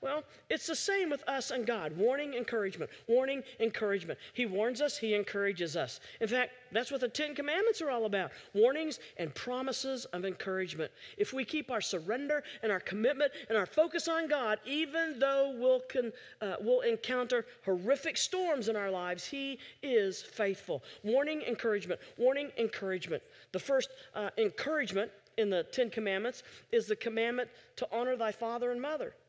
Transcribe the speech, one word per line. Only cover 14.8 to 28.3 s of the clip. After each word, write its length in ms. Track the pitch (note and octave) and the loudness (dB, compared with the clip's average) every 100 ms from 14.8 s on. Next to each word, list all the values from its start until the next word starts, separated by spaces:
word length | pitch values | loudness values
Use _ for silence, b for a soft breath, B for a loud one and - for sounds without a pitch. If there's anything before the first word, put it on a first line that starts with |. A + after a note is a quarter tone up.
| D#4 D4+ E4 C4+ | 0 0 0 2
though 360 | C4+ C#4 C#4 B3+ | 2 4 2 4
we'll 240 | B3 B3+ | 4 4
con-, 320 | B3+ C4+ A#3+ A3 B B | 2 -2 -2 -4 B B
uh, 140 | G3+ F#3 | -6 -2
we'll 220 | G#3 B3 | 4 4
encounter 640 | A#3 A3+ - B3+ B3 B3 A3+ B | 4 0 0 -2 2 0 -2 B
horrific 540 | - F#3 F#3 C4+ D#4+ - | 0 0 2 2 2 -2
storms 500 | - F#4 F4+ D4 G#3 | -2 0 2 2 0
in 80 | A3 | 0
our 140 | G3 | 0
lives, 360 | F#3 F3+ F3+ - | -2 -2 -4 -6
he 320 | C#4 C4+ C4+ B B | -6 -6 -8 B B
is 380 | C#4+ A#3+ G3 F#3 | 2 4 4 -2
faithful. 640 | - - G3+ F#3+ - D3 B B | -10 -2 -2 -2 -4 -6 B B
Warning, 380 | G#3 B3 D4 D#4 | 0 2 2 -2
encouragement. 580 | C#4 A#3+ A#3 G#3 F3+ F3+ B - | -4 -2 0 0 0 -6 B 2
Warning, 340 | A#3+ C#4 C#4+ - | 2 2 -2 -2
encouragement. 640 | A3+ - G3 F#3 E3 D#3+ - B B | -2 -2 -4 -4 -2 -6 -6 B B
The 60 | F#3 | -8
first, 300 | - C4+ - B B | 2 2 2 B B
uh, 140 | - G3+ - | -6 -4 0
encouragement 720 | A3 - - D#4 A#3+ F#3+ G#3+ - _ - | 0 0 -2 0 0 0 -2 -4 _ -2
in 120 | G#3+ | 2
the 120 | F#3 | 2
Ten 260 | D#3+ - A#3+ | 0 0 0
Commandments 540 | - G#3+ F#3+ A3+ B3+ - B B | 0 -2 0 -2 -6 -14 B B
is 160 | A#3 F#3+ | 0 2
the 80 | G#3+ | -2
commandment 520 | A#3 A3 A3+ B3 B3 - B - | -2 0 0 0 -4 -8 B -6
to 120 | B3 | -4
honor 240 | A3+ B3 B3+ | 0 0 0
thy 160 | A3 | 0